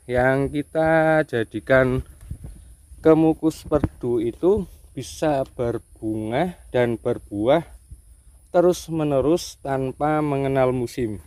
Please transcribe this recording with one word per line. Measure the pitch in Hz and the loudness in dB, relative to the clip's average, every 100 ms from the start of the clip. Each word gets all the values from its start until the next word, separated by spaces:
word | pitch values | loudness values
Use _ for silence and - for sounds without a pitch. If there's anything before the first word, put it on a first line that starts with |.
yang | - 123 127 135 139 | -4 0 2 2 0
kita | 147 143 160 160 165 160 156 | -4 -4 -2 2 2 4 2
jadikan | 151 120 110 110 - 131 131 127 - - - - - - - - _ - 160 | 0 -2 -4 -6 2 4 4 0 -4 -14 -16 -16 -14 -18 -20 -20 _ 0 4
kemukus | 156 160 156 160 - | 4 4 2 -2 -4
perdu | - 151 - - 123 120 | -2 -2 -2 -4 -4 -2
itu | 117 - 170 208 175 - - | -2 0 0 2 -2 -12 -18
bisa | - 123 - 160 139 135 | -14 -14 -4 -2 0 -4
berbunga | - 120 113 - - 110 110 107 123 180 175 - | -4 -4 -4 -10 -10 -6 -6 -4 -2 -2 -6 -4
dan | 123 120 113 | 0 0 0
berbuah | 123 120 - 101 113 160 - - - - - - - - _ | -4 -6 -6 -2 2 2 0 -12 -20 -20 -20 -20 -20 -20 _
terus | 180 175 170 - | 2 4 2 -2
menerus | 160 151 139 131 175 - - | -4 0 2 2 0 -2 -12
tanpa | 139 135 131 123 147 151 | -6 -4 -4 -4 -2 0
mengenal | 151 139 135 135 127 | 0 -2 0 2 2
musim. | 127 120 - 113 98 | 0 -4 -4 -6 -6